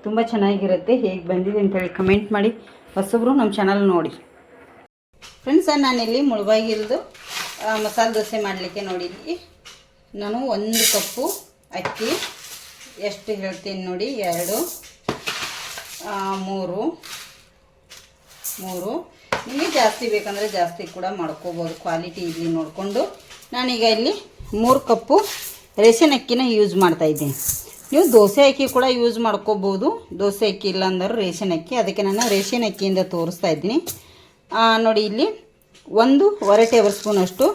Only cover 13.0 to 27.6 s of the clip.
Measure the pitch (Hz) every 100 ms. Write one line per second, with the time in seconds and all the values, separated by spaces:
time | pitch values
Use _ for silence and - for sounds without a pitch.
13 | 202 - - 208 190 175 202 185 185 180
14 | 226 269 185 170 175 220 349 - - -
15 | - - - - - - - - - -
16 | 208 196 196 190 190 196 180 185 277 339
17 | - - - - _ _ _ _ _ -
18 | - _ _ - - - 190 180 185 294
19 | - _ - - - 269 339 302 226 -
20 | 233 208 202 202 214 190 170 - 180 185
21 | 185 196 165 151 180 170 165 165 175 165
22 | 170 180 175 165 165 165 156 - 196 208
23 | 339 - - - - 247 254 240 226 214
24 | 254 415 - - - 208 233 262 - 226
25 | - 311 415 - - - - - 220 226
26 | 320 269 - 240 254 220 208 175 185 165
27 | 160 151 143 135 - -